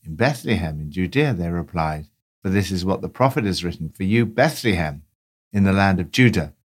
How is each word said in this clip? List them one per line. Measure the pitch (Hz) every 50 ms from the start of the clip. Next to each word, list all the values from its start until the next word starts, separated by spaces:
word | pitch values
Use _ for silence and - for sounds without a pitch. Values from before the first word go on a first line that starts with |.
"In | _ 82 80
Bethlehem, | 76 113 139 147 127 - 131 110 85 85 80 76 76
in | 76 76
Judea," | 73 92 92 87 - 139 151 143
they | 110 87 85 85
replied, | 87 87 76 - - 85 80 78 78 78 76 _ _ _ _ _ _ _
"for | - 95
this | 92 101 95 92
is | 98 87 90
what | 95 95 -
the | - 87
prophet | - - 127 135 131 147 110
has | 98 90 87 87
written, | 87 82 - 80 76
'For | - - 95
you, | 95 107 117 117
Bethlehem, | 104 - 123 135 160 156 - - 113 95 87 80 76 71 73 - _ _ _ _ _ _ _ _ _
in | - 101 98
the | 98
land | 95 98 98 98 95 87
of | 87 -
Judah | - - 127 120 90 92 76 73 _ _